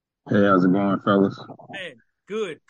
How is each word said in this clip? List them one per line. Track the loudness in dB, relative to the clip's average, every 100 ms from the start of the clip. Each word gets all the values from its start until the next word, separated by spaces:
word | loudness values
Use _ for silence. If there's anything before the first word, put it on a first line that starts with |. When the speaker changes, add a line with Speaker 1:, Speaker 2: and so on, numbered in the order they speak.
| _ _ -4
Speaker 1:
Hey, | 2
how's | 4 4
it | 4
going, | 2 0 -2
fellas? | 0 2 0 -2 -16 -20 -18
Speaker 2:
Man, | -16 -16 -18 _ _ -12
good, | -8 -8 -10